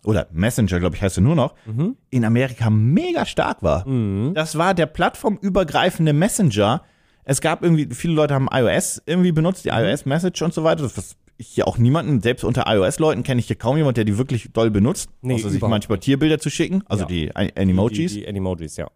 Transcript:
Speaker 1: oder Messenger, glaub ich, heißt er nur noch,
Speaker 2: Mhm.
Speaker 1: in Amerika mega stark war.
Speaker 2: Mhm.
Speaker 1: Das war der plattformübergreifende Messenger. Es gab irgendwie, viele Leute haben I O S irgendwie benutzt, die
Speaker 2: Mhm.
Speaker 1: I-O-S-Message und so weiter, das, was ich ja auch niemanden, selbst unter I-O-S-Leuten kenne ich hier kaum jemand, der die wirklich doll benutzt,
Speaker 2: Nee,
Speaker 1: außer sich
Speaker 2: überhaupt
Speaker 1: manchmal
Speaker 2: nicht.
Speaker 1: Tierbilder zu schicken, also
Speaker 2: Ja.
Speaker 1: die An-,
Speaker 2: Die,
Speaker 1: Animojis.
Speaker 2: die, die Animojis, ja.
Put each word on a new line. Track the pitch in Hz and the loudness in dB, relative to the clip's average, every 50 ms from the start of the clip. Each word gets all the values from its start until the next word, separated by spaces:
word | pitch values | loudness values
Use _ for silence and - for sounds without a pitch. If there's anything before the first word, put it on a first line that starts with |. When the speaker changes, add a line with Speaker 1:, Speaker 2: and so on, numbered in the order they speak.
| - | -2
Speaker 1:
oder | 104 110 90 - - | -2 0 0 -2 -4
Messenger, | 80 80 95 117 - - 110 87 90 87 | -2 0 0 0 2 2 0 2 2 0
glaub | 87 87 - | 0 0 -2
ich, | - 98 | -2 -4
heißt | 95 - - | -2 2 2
er | 92 | 2
nur | 131 170 | 4 4
noch, | 156 147 - - _ - | 2 0 0 -4 _ -14
Speaker 2:
Mhm. | 113 110 120 160 220 269 _ _ - | -8 -4 -4 -2 -4 -4 _ _ -4
Speaker 1:
in | - 127 113 | -2 0 2
Amerika | 110 113 120 131 131 120 - 120 113 | 2 2 2 2 0 -2 -2 0 2
mega | 107 107 107 120 156 240 349 359 339 302 - | 4 4 4 4 4 2 2 0 -2 -2 -4
stark | - - - - - 220 - - | -4 -2 -2 -2 -2 -2 -2 0
war. | 82 73 82 101 135 | 0 0 0 0 -2
Speaker 2:
Mhm. | 131 123 110 101 98 98 110 147 185 | -2 -2 -2 -2 -2 -2 -2 -2 -2
Speaker 1:
Das | - 160 160 - | -2 -4 -4 -2
war | 151 170 190 196 | -2 0 0 2
der | 175 156 | 2 0
plattformübergreifende | 151 - - 170 202 - - - 220 202 - - 202 180 202 185 147 - 135 139 180 - - 160 156 147 | -2 0 -2 -2 -2 -2 -2 -4 -4 -4 -2 -4 -2 0 0 0 0 0 0 0 0 0 2 2 2 4
Messenger. | 147 175 233 - - 202 139 98 104 98 107 123 160 - _ _ _ _ _ _ _ - | 4 2 0 2 2 2 2 4 4 2 2 2 -2 -4 _ _ _ _ _ _ _ -4
Es | - 139 - | -4 -2 0
gab | - 160 165 - - | 0 0 0 2 2
irgendwie, | 175 165 156 143 - 120 | 2 4 2 2 -2 -6
viele | - - 170 165 | -6 -4 -2 0
Leute | 151 151 147 143 | 2 2 2 2
haben | 131 135 - - | 0 0 0 0
I | 135 120 | 2 2
O | 101 | 2
S | 87 151 - - - - - | 2 0 -2 -4 -6 -8 -6
irgendwie | - 165 180 180 180 160 | -2 0 2 2 2 2
benutzt, | 156 156 175 190 - - | 2 0 0 -2 -2 -4
die | - | -4
Speaker 2:
Mhm. | - 110 | -2 0
Speaker 1:
I-O-S-Message | 113 98 - - - 135 139 165 180 180 - - 160 | 0 0 -2 -2 -2 -2 -2 0 -2 -2 -4 -2 -4
und | 170 - | -4 -2
so | 175 156 | 0 0
weiter, | 160 165 165 147 | 0 0 0 -2
das, | 107 - | -6 -6
was | - 95 - - _ _ _ _ - | -8 -14 -14 -16 _ _ _ _ -20
ich | 117 - - | -18 -8 -2
ja | - - | -2 0
auch | - - 117 | 0 2 2
niemanden, | 117 120 143 170 - - 147 113 | 2 4 4 2 0 0 0 0
selbst | - 117 127 - - | 2 0 -2 0 -2
unter | - 117 135 - - 110 | -2 0 0 0 2 2
I-O-S-Leuten | 101 92 98 143 - 160 156 135 95 123 | 2 2 2 0 0 0 0 0 0 -2
kenne | - 143 143 | -2 -2 -2
ich | - - | -2 -2
hier | 110 | -6
kaum | - - 120 139 | -4 -2 0 0
jemand, | 156 156 139 120 | 2 2 0 2
der | 120 107 | 0 0
die | 107 101 | 0 0
wirklich | 104 131 127 135 110 - - - | -2 -2 -2 -4 -6 -6 -4 -2
doll | 113 117 113 | 0 2 2
benutzt, | 107 104 101 131 196 - - - - - - | 4 2 2 2 0 -2 -8 -14 -14 -12 -6
Speaker 2:
Nee, | 127 127 | -4 -4
Speaker 1:
außer | 113 113 101 | -2 -2 -2
sich | 95 139 | -2 0
Speaker 2:
überhaupt | 117 104 113 | 0 0 0
Speaker 1:
manchmal | 104 - - 107 90 | 0 0 -2 -4 -4
Speaker 2:
nicht. | - | 0
Speaker 1:
Tierbilder | 135 139 135 151 156 156 147 | 0 0 2 2 2 2 0
zu | - 151 | -2 -4
schicken, | - - 165 - 180 190 - | -2 -2 -2 -2 -2 -4 -2
also | - - 98 92 | -2 -4 -4 -4
Speaker 2:
Ja. | - | -2
Speaker 1:
die | 90 85 76 - - | -2 -4 -4 -4 -4
An-, | - 104 - | -4 -4 -4
Speaker 2:
Die, | - - | -2 0
Speaker 1:
Animojis. | 98 95 92 92 104 120 107 104 165 180 104 | 0 2 2 2 2 0 0 -2 -4 -4 -4
Speaker 2:
die, | 104 | -8
die | - - | -10 -8
Animojis, | 101 101 95 92 90 82 82 76 - | -8 -6 -4 -6 -6 -6 -8 -12 -10
ja. | - 80 73 _ | -10 -12 -12 _